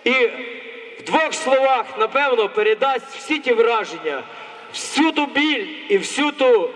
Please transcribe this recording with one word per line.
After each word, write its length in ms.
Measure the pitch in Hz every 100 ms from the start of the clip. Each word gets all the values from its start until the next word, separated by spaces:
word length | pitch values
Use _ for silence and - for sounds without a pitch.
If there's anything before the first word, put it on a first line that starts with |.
і 80 | 233 262 466 - - - - - - -
в 40 | -
двох 280 | 302 311
словах, 520 | - 254 269 269 254 220 208
напевно, 500 | 220 277 285 240 202
передасть 680 | 214 214 220 269 262 - -
всі 220 | - 302
ті 140 | 262
враження, 720 | 226 233 226 185 165 151 139 - - - - -
всю 400 | - - 262 320
ту 140 | 302 285
біль 400 | 277 302 277 185 - -
і 100 | 196
всю 340 | - - 294
ту 380 | 294 262 226 170